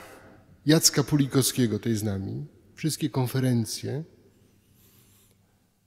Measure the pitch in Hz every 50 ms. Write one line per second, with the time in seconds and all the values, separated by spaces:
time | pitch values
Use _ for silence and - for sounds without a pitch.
0 | - - - - - - - - - - - - - 143 156 165 160 - - 151
1 | 135 - 151 147 143 127 - 139 120 - - 127 127 107 107 104 - 117 113 104
2 | 101 110 98 95 95 101 113 139 147 - _ - _ _ - - - 156 - -
3 | 160 139 - 139 127 120 - 131 127 127 123 117 110 - - - - 110 120 143
4 | 165 - - _ _ _ _ _ _ _ _ _ _ _ _ _ _ _ _ _
5 | _ _ _ _ _ _ _ _ _ _ _ _ _ _ _ _ _